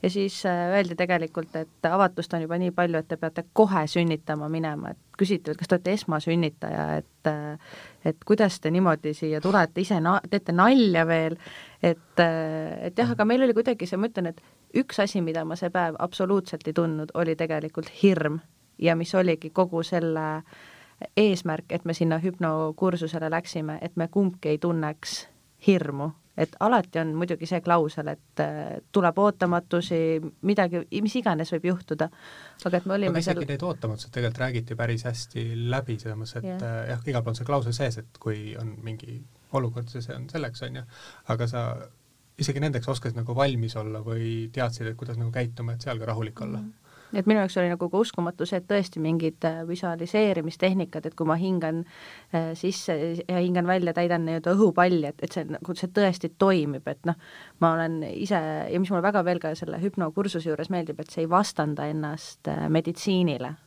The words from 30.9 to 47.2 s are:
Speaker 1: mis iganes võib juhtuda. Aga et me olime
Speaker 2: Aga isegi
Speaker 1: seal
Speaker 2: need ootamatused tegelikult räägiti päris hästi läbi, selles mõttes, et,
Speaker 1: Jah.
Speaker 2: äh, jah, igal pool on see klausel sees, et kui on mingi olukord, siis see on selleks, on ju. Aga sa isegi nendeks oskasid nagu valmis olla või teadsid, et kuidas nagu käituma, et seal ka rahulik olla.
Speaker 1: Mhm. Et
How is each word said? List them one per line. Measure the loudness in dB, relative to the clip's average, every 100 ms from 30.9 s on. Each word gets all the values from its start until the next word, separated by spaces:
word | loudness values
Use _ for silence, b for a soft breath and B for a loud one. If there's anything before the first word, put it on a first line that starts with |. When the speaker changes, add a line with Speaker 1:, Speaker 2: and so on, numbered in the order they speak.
| -2
Speaker 1:
mis | 0 0
iganes | 0 0 0
võib | -2 0
juhtuda. | -2 -4 -4 -4 B B B B B -2
Aga | -2
et | 0
me | 0
olime | 2
Speaker 2:
Aga | 0
isegi | 0 -2
Speaker 1:
seal | -2
Speaker 2:
need | -4 -4
ootamatused | -4 -4 -6 -8 -4
tegelikult | -2 -2
räägiti | -2 -2 -6 -4
päris | -2 -2
hästi | -4 -8 -8 -6 -6 -4 -2
läbi, | -2 -2 -6
selles | -6 -8
mõttes, | -8 -8
et, |
Speaker 1:
Jah. | -8 -6
Speaker 2:
äh, | -6 -6 -6
jah, | -6 -2
igal | -2
pool | -2
on | -4
see | 0
klausel | 0 0
sees, | -2 -2 -4
et | -12 -10
kui | -6 -6 -8 -10
on | -10 -10
mingi | -10 -10 -12 -16 -16 _ _
olukord, | -4 -2 -4 -10
siis | -10 -10
see | -10
on | -8
selleks, | -8 -8 -8
on | -10 -12
ju. | -14 B B B -4
Aga | -2 -2
sa | -2 -4 -6 -12 _ _ _ _ -6
isegi | -4 0
nendeks | -2 -2 -2
oskasid | -4 -4 -4
nagu | -4 0
valmis | 2 2 -2 -4
olla | -8 -8
või | -6 -4 -4 -4 -6
teadsid, | -4 -4 -4 -8
et | -8
kuidas | -8 -4
nagu | -4
käituma, | -2 -4 -4 -6
et | -6
seal | -6 -6
ka | -4
rahulik | -4 -4 -6
olla. | -8 -8
Speaker 1:
Mhm. | -10 -14 B B B
Et | 0